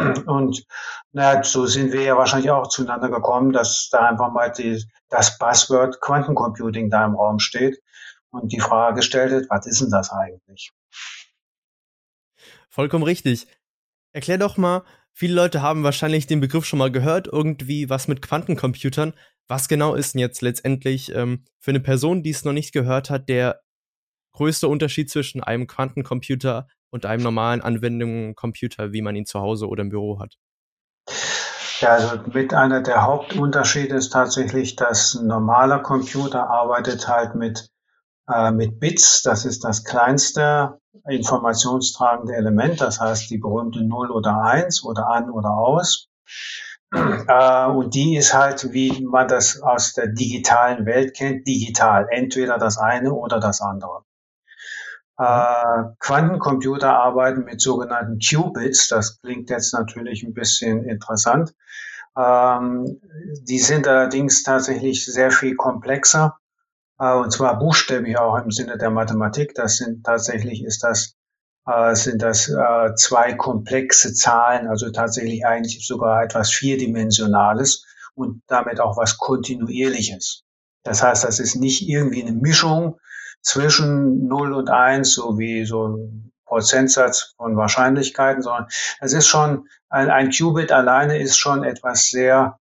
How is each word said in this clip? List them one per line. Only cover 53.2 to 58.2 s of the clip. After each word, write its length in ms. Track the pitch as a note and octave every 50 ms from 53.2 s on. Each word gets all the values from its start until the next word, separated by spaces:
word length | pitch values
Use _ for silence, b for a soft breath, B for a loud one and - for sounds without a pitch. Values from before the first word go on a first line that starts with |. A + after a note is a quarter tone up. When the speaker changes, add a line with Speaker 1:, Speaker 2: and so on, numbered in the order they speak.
| A#2 A#2 A#2 A2
Speaker 1:
das 180 | G#2+ G#2 G2 -
andere. 440 | G#2 G2+ G2 G2 - F2 E2+ - _ _ _ _ _ _ _ _ B B B B B B B B B B B B B _ _
Speaker 2:
Mhm. 80 | - C3
Speaker 1:
Äh, 580 | B2 A#2+ B2 A#2+ A#2+ A#2+ A#2+ A#2+ A#2 A#2 A#2 A2+ A2 - -
Quantencomputer 920 | - - C#3 D3 D#3+ E3 F#3 E3 - C#3+ C3+ C3 C3 C3 C#3 C3+ C3+ C3+ B2+
arbeiten 520 | B2 B2 B2+ B2 B2+ B2+ C3 C3 C3 B2
mit 160 | A#2+ A#2+ -
sogenannten 580 | - C3+ B2+ B2 B2 A#2 A#2+ A#2+ A2+ A2 A2+
Qubits. 680 | A2